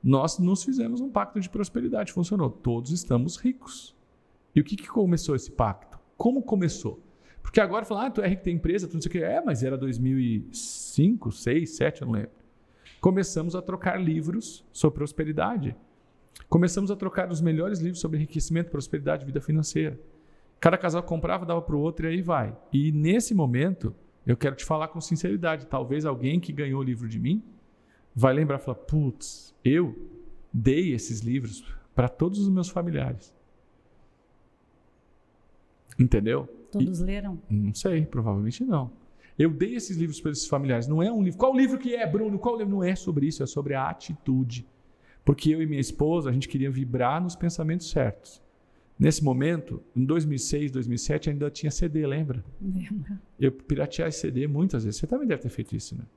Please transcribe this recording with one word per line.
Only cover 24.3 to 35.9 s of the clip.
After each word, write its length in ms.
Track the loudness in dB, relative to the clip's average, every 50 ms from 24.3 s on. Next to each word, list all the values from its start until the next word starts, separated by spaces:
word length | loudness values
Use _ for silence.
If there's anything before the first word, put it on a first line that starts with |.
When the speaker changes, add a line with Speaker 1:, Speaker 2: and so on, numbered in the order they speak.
| 2
Speaker 1:
quero 200 | 2 2 -2 -2
te 80 | -4 -4
falar 240 | -2 -2 -2 -2 -4
com 120 | -6 -10
sinceridade. 680 | -4 -2 -2 -2 0 -2 -2 0 0 -2 -2 -2 -4
Talvez 400 | -4 -4 -4 -2 -2 -2 0 0
alguém 340 | 0 -2 0 0 2 2 2
que 120 | 0 -2
ganhou 280 | -6 -4 -2 -2 -2 -2
o 40 | 0
livro 220 | -2 -2 -2 -4
de 140 | -6 -4 -2
mim 220 | 0 0 0 0 -2 -8 -20 -20 _ _ _ _ _ _ _ _ _ _ _
vai 180 | 4 4 6
lembrar 240 | 6 4 2 0 0
e 60 | -2
falar, 140 | -4 -6 -8
"Putz, 800 | -8 -4 0 0 2 2 0 -2 -6 -12 -14 -14 -14 -20 -20 _ _ _
eu 440 | 4 4 4 2 0 -4 -10 -14 -16 -16 -18 -16 -16 -16 -16 -16 _
dei 400 | -2 2 4 4 4 4 2 2
esses 280 | 0 -2 -2 -4 -6 -4
livros 440 | -2 -2 -2 -2 -2 -4 -10 -12 -12 -12 -12 -12 -14 _ _
pra 140 | 2 2 2
todos 300 | 2 0 0 0 2 0
os 100 | 2 2
meus 200 | 4 2 2 -2
familiares." 680 | -4 -4 -4 -2 -2 -2 -2 -2 -4 -8 -12 -20 _ _ _ _ _ _ _ _ _ _ _ _ _ _ -20 _ _ _ _ _ _ _ _ _ _ _ _ _ _ _ _ _ _ _ _ _ _ _ _ _ _ _ _ _ _ _ _ _ _ _ _ -18